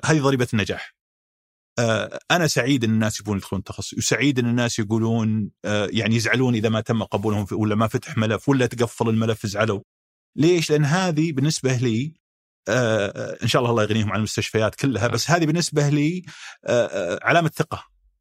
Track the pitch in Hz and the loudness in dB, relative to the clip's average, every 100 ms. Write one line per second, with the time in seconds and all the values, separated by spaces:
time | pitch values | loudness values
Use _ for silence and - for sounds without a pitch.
0 | - 160 135 135 120 110 95 - - _ | 0 2 4 2 2 0 0 -4 -10 _
1 | _ _ _ _ _ _ _ - 117 107 | _ _ _ _ _ _ _ -2 0 0
2 | 104 - - 170 156 - 123 139 110 110 | -4 -6 0 2 2 0 2 2 2 0
3 | 110 - 104 98 - 98 - - - 104 | 0 -4 -4 -6 -4 -8 -8 -10 -10 -6
4 | - 113 139 127 120 120 120 - 104 113 | -2 2 2 2 0 0 0 -2 -2 0
5 | 113 117 110 110 104 - 98 104 98 107 | 0 0 0 0 -4 -6 -4 -2 0 0
6 | 110 117 107 117 127 113 110 110 110 117 | 2 2 2 2 2 2 0 0 0 -2
7 | 101 104 110 104 98 101 107 104 113 123 | -2 -2 0 -2 -2 -2 0 0 0 -2
8 | - 110 110 104 - 139 120 120 117 - | -4 -2 -2 0 0 2 2 0 -2 0
9 | 117 110 113 110 107 101 107 101 - _ | 0 0 0 -2 -4 0 0 0 -6 _
10 | _ _ _ - 160 175 156 151 143 180 | _ _ _ 0 4 4 2 2 2 2
11 | 185 151 165 131 147 - 131 123 123 110 | 0 0 0 0 0 0 0 0 0 0
12 | 151 - _ _ _ _ - 120 117 110 | -4 -10 _ _ _ _ -2 0 2 2
13 | 98 - 107 - 123 143 120 117 104 110 | -2 -4 -10 -6 0 2 2 2 2 0
14 | 104 98 107 - - 110 104 - 139 101 | 0 -2 -4 -4 -2 0 0 0 -2 0
15 | 117 110 - 170 156 170 - 147 143 147 | 0 0 2 2 2 0 0 0 2 2
16 | 151 185 - - - - - 120 104 98 | 0 -2 -8 -18 -20 -12 -2 0 0 -2
17 | 87 98 110 165 160 - 156 - - _ | -4 -2 2 2 2 -2 -4 -6 -12 _
18 | _ _ | _ _